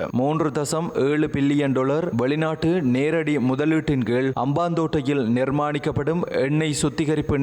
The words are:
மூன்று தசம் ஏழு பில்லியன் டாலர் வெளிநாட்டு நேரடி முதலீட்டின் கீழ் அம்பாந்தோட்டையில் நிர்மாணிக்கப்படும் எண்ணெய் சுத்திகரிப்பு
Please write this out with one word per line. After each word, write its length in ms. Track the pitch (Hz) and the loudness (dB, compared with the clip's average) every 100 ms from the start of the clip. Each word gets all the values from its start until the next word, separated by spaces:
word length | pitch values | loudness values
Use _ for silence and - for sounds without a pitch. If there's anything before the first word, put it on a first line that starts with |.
| - 123 | -2 0
மூன்று 280 | 139 156 151 151 | 0 0 0 -2
தசம் 300 | 143 160 170 - 135 | -2 -2 -2 0 0
ஏழு 200 | 151 151 147 | 2 0 0
பில்லியன் 400 | 143 147 139 127 | 2 2 2 2
டாலர் 160 | 131 151 175 117 | 2 0 0 0
வெளிநாட்டு 480 | 127 151 160 156 165 180 131 | 0 0 -2 0 0 2 2
நேரடி 400 | 127 147 165 151 147 127 | 2 2 0 0 0 0
முதலீட்டின் 560 | 131 151 160 156 135 110 | 0 2 0 0 0 0
கீழ் 220 | 123 135 131 | 0 0 -2
அம்பாந்தோட்டையில் 800 | 131 147 175 165 160 160 131 143 113 120 | -2 0 0 0 0 0 0 0 2 2
நிர்மாணிக்கப்படும் 840 | 131 147 147 147 151 131 143 170 - - 135 | 0 0 0 -2 -2 -2 -2 -2 -2 -2 0
எண்ணெய் 340 | 151 156 139 | 0 0 0
சுத்திகரிப்பு 560 | 151 123 151 151 139 147 | -2 0 0 0 0 0